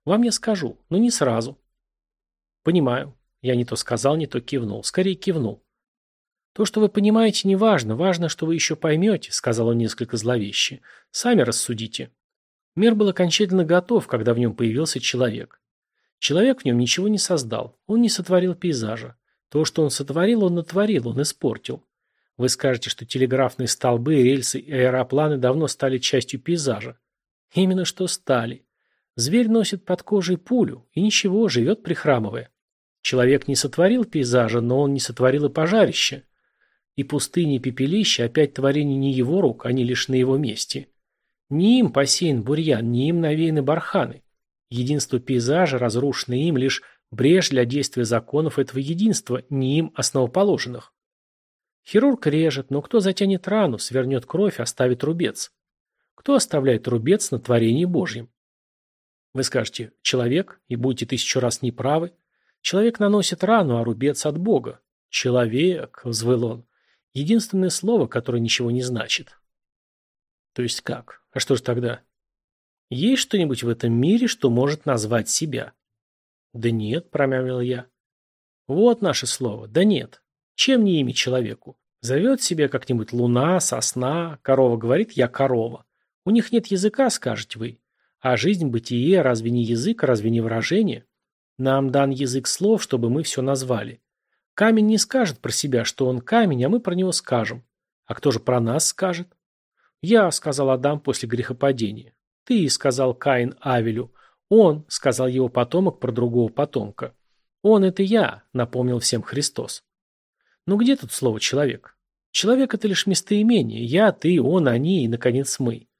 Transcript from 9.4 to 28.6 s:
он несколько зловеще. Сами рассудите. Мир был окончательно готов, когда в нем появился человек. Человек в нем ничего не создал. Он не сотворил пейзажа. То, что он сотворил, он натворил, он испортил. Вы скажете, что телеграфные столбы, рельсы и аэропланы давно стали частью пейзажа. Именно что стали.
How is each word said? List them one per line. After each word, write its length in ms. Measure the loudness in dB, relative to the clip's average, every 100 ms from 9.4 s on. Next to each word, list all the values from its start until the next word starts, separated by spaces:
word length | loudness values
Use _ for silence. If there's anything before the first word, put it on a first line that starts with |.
| -2 0 2
он 80 | 2
несколько 380 | 0 -4 -6 -4
зловеще. 640 | -2 -2 -2 -4 -4 -6 -20 -20 _
Сами 320 | -6 2 2
рассудите. 680 | 2 0 -4 -8 -8 -12 -14 _ _ _ _ _ _ 0
Мир 160 | 2
был 160 | 4 2
окончательно 560 | 2 2 2 2 2 2
готов, 400 | 2 2 0 0
когда 300 | -2 0 0
в 20 |
нем 180 | 0 0
появился 440 | -2 -2 -4 -4
человек. 600 | -4 -2 -2 -4 -10 _ _ _ _ _ _ _
Человек 420 | -2 2 2 2
в 40 | 0
нем 120 | 0
ничего 300 | 2 0 0
не 100 | -2
создал. 600 | 0 -2 -2 -6 -8 _ -2
Он 140 | 2
не 60 | 2
сотворил 460 | 0 0 2 2
пейзажа. 640 | -2 -4 -2 -4 -8 -12 -18 _ _ _
То, 160 | -2 0
что 160 | 0
он 80 | 0
сотворил, 540 | -2 -4 0 2 2
он 100 | 2
натворил, 540 | 0 -2 -2 0 0 -2
он 120 | -4
испортил. 600 | -4 -2 -4 -4 -8 -14 _ _ _ _ _ -4
Вы 120 | -2
скажете, 420 | 0 -2 -2 -4
что 120 | -10
телеграфные 640 | -8 -2 0 2 0 -2 -4
столбы, 540 | -2 0 0 2 4
рельсы 380 | 4 2 -2 -6
и 120 | -6
аэропланы 680 | 0 2 2 0 0 0 0
давно 280 | 0 0 -2
стали 300 | -2 -2 -2
частью 420 | 0 0 -2 -6
пейзажа. 600 | -4 -2 -2 -4 -8 -18 _ _ _ _ _ 0
Именно 280 | 2 0
что 220 | -2 -4 -6
стали. 600 | -4 0 0 -2 -8